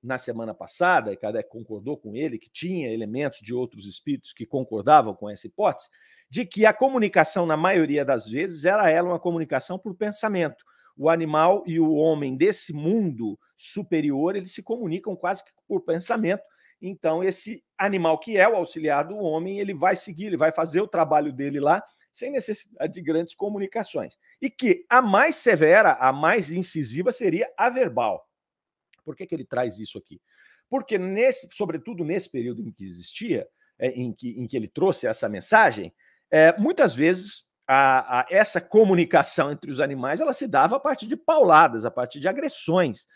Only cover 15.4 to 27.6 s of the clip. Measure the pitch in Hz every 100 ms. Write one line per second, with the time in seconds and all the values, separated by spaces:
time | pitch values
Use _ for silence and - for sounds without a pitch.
15.4 | - _ _ 196 - 170 180 233 175 208
16.4 | - _ _ _ 180 190 165 160 190 185
17.4 | 208 240 _ - 196 190 165 160 233 208
18.4 | 190 185 170 165 151 143 151 208 180 156
19.4 | 180 196 196 170 180 185 - 160 208 175
20.4 | 160 156 165 156 214 170 156 151 147 127
21.4 | 139 143 147 185 - _ _ - 247 277
22.4 | 214 208 - _ 147 180 156 160 170 -
23.4 | 202 208 196 226 196 147 104 - _ _
24.4 | 262 - 247 170 - 247 240 196 226 -
25.4 | 240 175 156 190 196 123 131 139 160 220
26.4 | 147 175 180 165 123 131 190 240 208 165
27.4 | - -